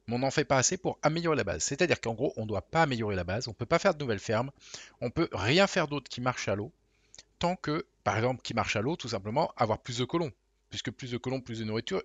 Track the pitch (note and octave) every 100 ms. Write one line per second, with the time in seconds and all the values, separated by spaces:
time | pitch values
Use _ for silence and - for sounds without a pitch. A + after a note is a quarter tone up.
0 | - A#2+ C3+ D#3 C#3 C3+ A#2+ F#3 D#3+ -
1 | D3+ D#3+ E3+ C#3+ F#2+ F2 - C#3+ E3+ A#2+
2 | A2+ A2+ D3 - G#2+ G2 - D#3+ D#3 A#2
3 | G#2+ F#2+ F2 G#2+ A#2 - A#2+ E3 G3 D3+
4 | C3 G2 - G#2+ C3+ - - - - _
5 | B2 A#3 - G#2 G#2 E3+ G3 F#3+ D3+ D3
6 | - - A#2+ - - G2+ A#2 - _ _
7 | _ - - _ F3 F#3 D3+ D#3 - _
8 | G#2 G#2 B2 B2 - A#2 G2 G#2+ B2+ F3
9 | A2+ G#2+ G#2 C3+ F3 - A2 G#2 - A#2+
10 | B2 E3+ D3+ - _ _ _ - - -
11 | B2+ A#2+ C3 C3 B2 A2 G#2+ A2+ - F#3+